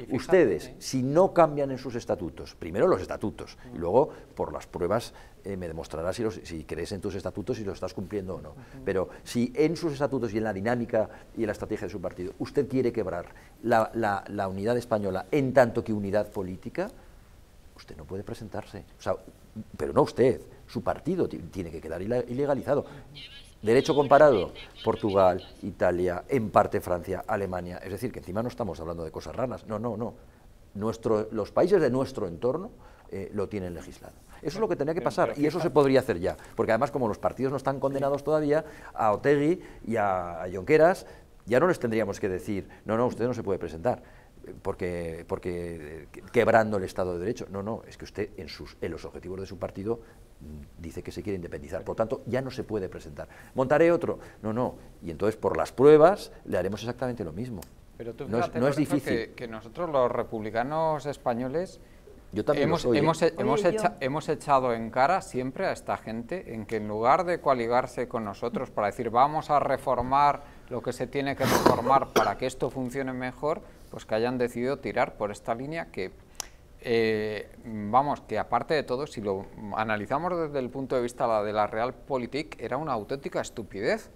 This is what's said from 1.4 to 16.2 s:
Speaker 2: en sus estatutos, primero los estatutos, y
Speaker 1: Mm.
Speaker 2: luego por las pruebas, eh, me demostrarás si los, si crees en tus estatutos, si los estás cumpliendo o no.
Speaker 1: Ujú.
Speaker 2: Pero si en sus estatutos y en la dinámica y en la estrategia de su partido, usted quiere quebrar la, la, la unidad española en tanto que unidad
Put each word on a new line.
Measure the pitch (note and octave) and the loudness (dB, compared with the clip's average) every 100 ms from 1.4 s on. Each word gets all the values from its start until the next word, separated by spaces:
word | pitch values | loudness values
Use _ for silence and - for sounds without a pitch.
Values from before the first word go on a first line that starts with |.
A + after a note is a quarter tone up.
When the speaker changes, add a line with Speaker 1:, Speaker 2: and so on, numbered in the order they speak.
| D#3+ D3 C#3 | 4 4 -4
Speaker 2:
en | B2+ | -4
sus | C3 A#2 | -6 -6
estatutos, | - G#2+ E2+ - C#2+ - | -2 -4 -4 -10 -14 -14
primero | E2+ F#2+ F3+ | -6 2 4
los | A2+ | 2
estatutos, | D#2+ D2 G#2+ - - - B2+ | 0 -4 -4 -6 -12 -16 -14
y | G2 | -6
Speaker 1:
Mm. | |
Speaker 2:
luego | E2+ A2+ D3+ - - - | 2 4 4 0 -14 -6
por | E2+ | -6
las | C#2+ - | -6 -10
pruebas, | D#2+ F2 A2+ - - - - F#2+ | -4 0 0 -2 -12 -20 -16 -10
eh, | F#2+ | -8
me | F2 | -8
demostrarás | D#2+ - D2+ E2+ G#2 | -8 -8 -6 -4 -2
si | |
los, | A2 G2 | -4 -4
si | C#2+ D#2+ D2+ | -8 -12 -8
crees | D#2+ E2+ | -8 -6
en | G2 | -6
tus | G#2 F#2 | -6 -6
estatutos, | F#2 G#2+ G2 A2 | -6 -6 -6 -6
si | |
los | G2+ E2 | -6 -6
estás | F#2 | -8
cumpliendo | - F2+ G#2 F#2 E2 | -8 -6 -6 -6 -8
o | |
no. | D2+ | -12
Speaker 1:
Ujú. | C#2+ - C3+ | -16 -18 -8
Speaker 2:
Pero | F#2+ F#2+ F2 - | -2 0 -2 -6
si | - A#2+ B2 C#3+ | -6 -2 0 2
en | D#3 E3 | 2 2
sus | E3+ | -4
estatutos | C#3 C#3 C3 A2+ | -2 -2 -2 -2
y | G#2+ | -2
en | |
la | A2 | -2
dinámica | G2 G#2 A#2+ A2+ A2+ G2 - - - | -2 -2 -2 0 0 0 -4 -14 -4
y | |
en | A2 | -4
la | |
estrategia | G2+ - G#2+ F#2 | -2 -4 -4 -4
de | |
su | G2 | -6
partido, | F2 F2 F2+ - | -8 -6 -8 -8
usted | B2+ - C3 | -2 0 0
quiere | C3 A#2+ | 2 0
quebrar | A2+ F#2 F2 - - - - | 0 -2 -4 -8 -14 -20 -8
la, | A2+ A#2 G#2+ | 2 4 4
la, | A2+ A2 G2 - | 0 0 0 -4
la | G2+ F#2+ | -4 -4
unidad | F#2+ G#2 A#2+ | -2 0 0
española | - A2 G2+ F#2 - | 2 0 0 -2 -2
en | D3+ C3 | 0 4
tanto | B2+ A#2+ A#2 A2 | 6 6 4 -2
que | |
unidad | G#2 G2 G#2 | -2 0 0